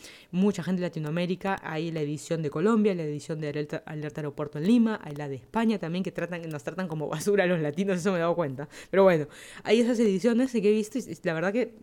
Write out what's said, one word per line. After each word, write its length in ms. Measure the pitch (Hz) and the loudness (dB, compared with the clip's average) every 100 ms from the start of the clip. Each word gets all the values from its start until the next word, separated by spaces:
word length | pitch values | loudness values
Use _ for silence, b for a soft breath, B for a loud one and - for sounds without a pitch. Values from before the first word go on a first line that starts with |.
| B B B | B B B
Mucha 320 | 180 202 196 | 2 2 2
gente 180 | 160 185 | -2 -2
de 60 | 175 | -2
Latinoamérica, 720 | 165 151 170 175 185 196 196 | -4 -4 -2 -2 -2 -2 -4
hay 280 | - 156 165 | -4 -4 -4
la 100 | 160 | -4
edición 400 | 147 151 - 165 | -4 -4 -4 -4
de 80 | 151 | -2
Colombia, 440 | 156 202 226 208 | 0 4 4 4
la 100 | 180 | 2
edición 360 | 156 147 - 156 | -2 -6 -6 -6
de 100 | 147 | -4
Alerta, 340 | 147 151 160 - | -4 -4 -6 -8
Alerta 360 | 151 147 156 | -8 -8 -6
Aeropuerto 360 | 147 139 147 147 | -6 -6 -6 -2
en 100 | 175 | 4
Lima, 320 | 240 220 214 | 4 4 0
hay 120 | 151 147 | -8 -10
la 140 | 147 | -8
de 60 | 131 | -10
España 440 | - 220 226 202 | -6 0 0 0
también, 240 | 160 180 | -2 -4
que 80 | 175 | -4
tratan, 360 | - 170 175 165 | -6 -6 -6 -8
nos 140 | 147 | -8
tratan 240 | - 165 185 | -8 -6 -6
como 200 | 156 151 | -4 -4
basura 380 | 156 208 202 180 | -2 2 4 4
a 20 | |
los 120 | 175 | 2
latinos, 380 | 151 147 196 185 | 0 -2 -2 0
eso 140 | 185 | 0
me 60 | 175 | 0
he 40 | |
dado 140 | 170 170 | 0 0
cuenta. 320 | 147 131 151 B B | -2 -6 -10 B B
Pero 120 | 185 | 6
bueno, 240 | 190 165 139 B B B | 6 6 0 B B B
hay 160 | - 220 | 2 4
esas 200 | 233 233 | 4 4
ediciones 520 | 220 190 233 233 262 | 4 4 4 4 2
que 60 | 233 | 2
he 140 | 202 | 4
visto 260 | 214 208 262 | 2 0 -6
y, 20 | |
y 160 | - 165 | -8 -6
la 100 | 180 | -4
verdad 200 | 160 180 | -2 0
que 220 | 226 - - | 0 -2 -6